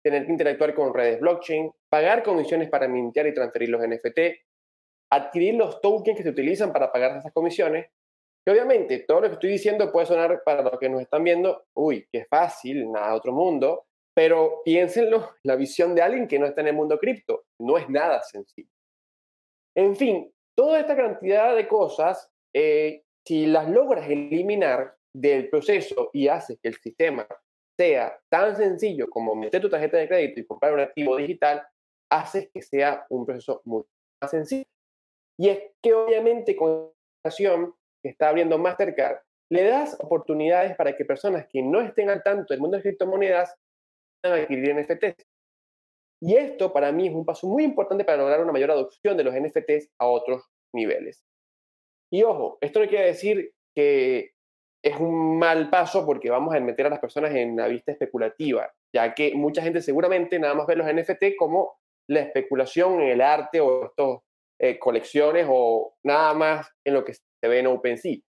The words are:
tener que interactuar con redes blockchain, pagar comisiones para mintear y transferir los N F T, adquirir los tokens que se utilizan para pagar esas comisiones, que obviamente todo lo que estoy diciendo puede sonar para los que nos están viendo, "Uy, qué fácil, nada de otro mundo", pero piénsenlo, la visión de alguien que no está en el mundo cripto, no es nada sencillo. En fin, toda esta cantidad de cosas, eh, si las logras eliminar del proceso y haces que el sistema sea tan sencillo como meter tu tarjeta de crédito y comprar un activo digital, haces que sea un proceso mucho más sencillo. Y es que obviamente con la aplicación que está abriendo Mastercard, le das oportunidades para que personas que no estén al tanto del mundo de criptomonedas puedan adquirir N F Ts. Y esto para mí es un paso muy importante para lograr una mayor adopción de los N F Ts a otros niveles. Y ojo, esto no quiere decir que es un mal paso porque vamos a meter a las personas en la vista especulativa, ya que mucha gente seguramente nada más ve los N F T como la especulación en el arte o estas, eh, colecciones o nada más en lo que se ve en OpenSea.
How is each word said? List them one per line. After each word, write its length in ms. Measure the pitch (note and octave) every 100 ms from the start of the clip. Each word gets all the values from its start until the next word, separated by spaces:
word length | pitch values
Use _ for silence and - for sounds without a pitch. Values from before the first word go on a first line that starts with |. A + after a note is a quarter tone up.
tener 240 | - C#3+
que 80 | C3+
interactuar 420 | E3 D3+ C#3+ D3+
con 200 | D3+ C#3
redes 240 | B2+ A#2+ A2+
blockchain, 540 | D#3 F3 - D#3 D#3 _ _
pagar 320 | D3+ D#3+ A#3
comisiones 480 | G#3+ F3 D3 E3 D#3+
para 160 | D3 C3+
mintear 400 | B2+ A#2+ A#2+ D3+
y 80 |
transferir 340 | C#3 A#2+ A#2 A#2
los 140 | A#2
N 140 | A#2 A#2
F 160 | A#2
T, 280 | A#2+ E3+ E3 _ _ _ _ _ _ _
adquirir 440 | C#3 C#3+ F3 F3+
los 260 | A3+ G#3 -
tokens 360 | G3+ G#3+ G#3 G#3
que 60 |
se 80 | E3
utilizan 420 | C3+ C#3 F#3 G3+
para 200 | C#3+ C3
pagar 260 | B2 B2+ C#3
esas 140 | D3+
comisiones, 560 | E3 E3+ E3+ E3 D#3+ E3+ _ _ _ _ _ -
que 60 |
obviamente 480 | G#3 B3 B3 E3+ B2+
todo 220 | - D#3+
lo 40 | G#3
que 80 |
estoy 160 | E3 F#3
diciendo 400 | G3+ G#3 G#3 G#3
puede 160 | F3 E3
sonar 360 | E3+ E3+ E3+
para 180 | - C#3+
los 160 | C3 B2+
que 100 | C3
nos 140 | C3
están 220 | B2+ D3+
viendo, 400 | E3+ E3+ F#3 - _ -
"Uy, 300 | D3+ C#3+ -
qué 120 | A#2+ -
fácil, 640 | D3 F3 - B2+ C#3 A2+
nada 180 | A2 G#2
de 60 | A2
otro 160 | B2
mundo", 540 | C3 F3+ D3+ C3+ F3 - _ _
pero 480 | - D#3+ E3 D#3+ D#3
piénsenlo, 680 | - E3 F3+ A3+ A3+ A3 A3 _
la 120 | C3+ C3
visión 400 | C#3 - F3 E3+
de 60 |
alguien 260 | F3 B3+ A#3
que 100 | C#3+
no 80 | C#3+
está 140 | C#3+
en 80 | D3+
el 60 |
mundo 220 | D3+ D3+ D3+
cripto, 480 | G#3+ A3+ - A3+ _ _
no 160 | A#2 E3
es 120 | C#3+
nada 320 | C3+ E3 C3+
sencillo. 480 | - G#2 G2+ - - _ _ _ _ _ _ _ _ _ _ -
En 200 | G3 G3
fin, 360 | C4+ F#3+ - _ _ -
toda 240 | C#4+ D#4
esta 160 | D4+ C#4
cantidad 580 | A3+ - F#3 G3+ A3+ A#3
de 100 | G#3+
cosas, 640 | G#3+ E3 - D#3+ F#3 - _ _
eh, 480 | C#3 D#3 D3+ D3+ D#3 _ _ -
si 200 | D#3+ D#3
las 220 | D#3 D#3
logras 400 | G#3 C4+ A3+ D3
eliminar 880 | D3 D3 D#3+ F#3+ G#3 E3 B2+ C3+ - _
del 360 | C3+ C#3 C#3 B2+
proceso 600 | D3+ D3 G3+ - B2+ A#2+
y 160 | C#3+ C#3
haces 300 | E3 - A#2
que 60 | A#2
el 80 | A2+
sistema 500 | A2+ - D#3+ C3 G#2+ G2+ _ _ _ -
sea 380 | F3+ C#3 A#2 - _
tan 280 | E3 G3+ G3+
sencillo 520 | G3+ F3 G#3+ D#3 A#2
como 280 | A#2 A2+ A2
meter 260 | G#2+ -
tu 80 | G#3
tarjeta 280 | D#3+ D3+ E3
de 100 | D#3
crédito 320 | F3+ D3 -
y 60 | -
comprar 260 | B2+ C#3+
un 80 | D3
activo 360 | C#3 - D3 C3
digital, 460 | D3 F3 D3 D3 - _ _ _ _
haces 400 | D#3 - G3 G3
que 80 | -
sea 460 | - C#3 C#3+ C#3+ -
un 160 | B2+
proceso 380 | A#2+ B2 A#2 C3+ -
mucho 220 | A2 G#2+ _ _ _
más 120 | C#3+
sencillo. 320 | D#3+ D#3 C4+ C4+ _ _ _ _ _ _ -
Y 120 | F#3+
es 120 | G3+ G#3 _
que 140 | A#3
obviamente 640 | A3+ A3 A3 A3+ A#3 G#3 G3+
con 140 | D#3+
la 180 | D#3+ D#3+ _ _ _
aplicación 520 | D#3+ D3+ G3 E3+ F3 - _ _
que 80 | C3
está 200 | - D#3
abriendo 280 | D#3+ E3 D#3+
Mastercard, 600 | F3 F3+ F#3+ E3 C3 - _ _ _
le 100 | E3+
das 340 | G3 C4 D4 -
oportunidades 760 | - E3 - D#3 D#3 F3+ F#3+
para 220 | - D3 C#3
que 80 |
personas 420 | - C#3 G3+ F3+ -
que 140 | C3+
no 180 | C3 F#3+
estén 300 | A#3 - G3+
al 140 | G3
tanto 280 | G3+ G3+ -
del 80 | C3+
mundo 180 | D3+ G3
de 40 |
criptomonedas 720 | G3 G3 F#3 F#3+ G3 F3+ F3+ - _ _ _ _ _ _
puedan 200 | F3+ E3+
adquirir 300 | D3+ C3+ C3+
N 100 | D3
F 160 | D3 E3+
Ts. 280 | G#3 - _ _ _ _ _ _ _ _ _ _
Y 140 | E3
esto 380 | A3+ C#4+ - F#3
para 180 | D3 C#3+
mí 160 | D#3 F#3
es 80 |
un 100 | D#3+
paso 220 | E3 D#3+ F#3
muy 160 | A#3
importante 420 | D4+ - G3 G3
para 140 | G3 D3
lograr 240 | C#3 D3+
una 80 | E3+
mayor 220 | C#3+ C#3
adopción 440 | D3 C3 _ G#3 F#3
de 60 |
los 100 | C3
N 140 | B2+ D3+
F 160 | D#3+
Ts 260 | D#3 D3+ D3 _
a 60 | B2
otros 400 | A#2+ - B2+ _ _ _
niveles. 480 | A#2+ A2 - - - _ _ _ _ _ _ _ _ _
Y 120 | F3+
ojo, 340 | A3+ E3+ A#2+ -
esto 200 | - A3
no 80 | G#3
quiere 180 | G#3 F#3
decir 460 | D#3+ F#3+ G#3 D#3+ _ _ -
que 560 | D3 C#3 B2+ B2 - _ _ _ _ _
es 160 | D3 C#3+
un 420 | E3 E3 D#3+ D#3+
mal 300 | E3 D#3+ D3+
paso 360 | F3+ F3 G3 D#3
porque 240 | C3+ A#2+
vamos 240 | B2 D#3
a 60 | D#3
meter 260 | B2 A#2 C#3
a 20 |
las 120 | D3
personas 340 | A#2+ - D3+
en 220 | C#3 A#2+ A#2
la 100 | A2+
vista 240 | A#2+ -
especulativa, 840 | D3 C3+ B2 A2+ - D3+ A2+ - _ _
ya 180 | A#2+ A#2
que 220 | A2+ D3
mucha 260 | D3 D3 D3+
gente 220 | E3 E3+
seguramente 560 | D#3 C#3+ F3+ F#3 F3 F3
nada 160 | D3+
más 140 | C#3+ D3
ve 80 | E3
los 100 | D#3+
N 140 | D#3
F 160 | E3 F#3
T 200 | G3 G3
como 420 | D#3+ F3 - - _ _ _
la 120 | D3
especulación 800 | C#3+ - C3 C3 B2+ E3 F3+ F#3
en 80 | C#3+
el 120 | A#2+
arte 400 | C3+ D3+ D3+ E3
o 260 | C#3+ B2+ B2+
estas, 340 | - C#3 B2 _ _ _ _
eh, 180 | B2+ A#2
colecciones 680 | B2+ A2+ A2 C#3+ D3 E3 D#3
o 460 | C3 A#2+ A2+ - _
nada 280 | C#3 D3 D#3
más 360 | D3+ D#3 D#3 D3+ _ -
en 80 |
lo 100 | C#3
que 100 | -
se 340 | B2 _ _ A2+
ve 100 | B2
en 80 | B2+
OpenSea. 520 | B2+ B2+ A#2 - - _